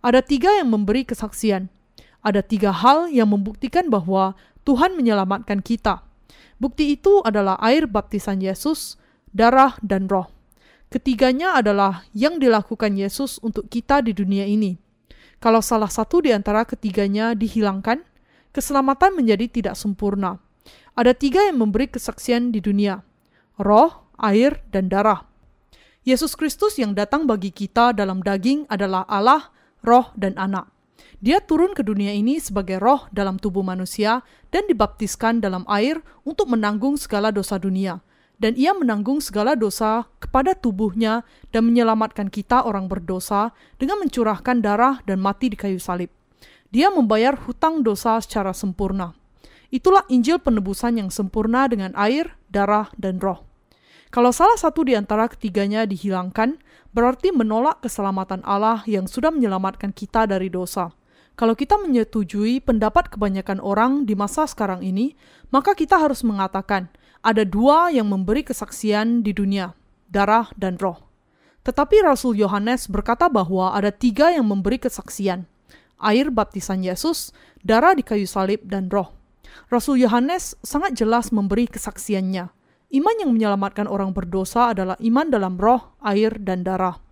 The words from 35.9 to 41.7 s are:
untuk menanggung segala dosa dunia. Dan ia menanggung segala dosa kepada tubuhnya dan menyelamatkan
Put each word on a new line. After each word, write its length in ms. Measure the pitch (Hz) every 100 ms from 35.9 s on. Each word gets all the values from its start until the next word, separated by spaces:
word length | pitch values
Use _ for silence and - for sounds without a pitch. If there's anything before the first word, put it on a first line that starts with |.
| 311 - _ -
untuk 240 | 311 294
menanggung 480 | 226 214 208 262 285
segala 320 | - 208 214
dosa 240 | 208 190 196
dunia. 480 | 190 185 190 175 _ _ _ _
Dan 160 | 233 247
ia 160 | 294 392
menanggung 480 | 262 208 208 285
segala 320 | - 208 214 285
dosa 540 | 214 - 220 220 240 _
kepada 380 | - 262 269 370
tubuhnya 640 | 240 190 214 190 226 226 233 _ -
dan 160 | 226
menyelamatkan 580 | 226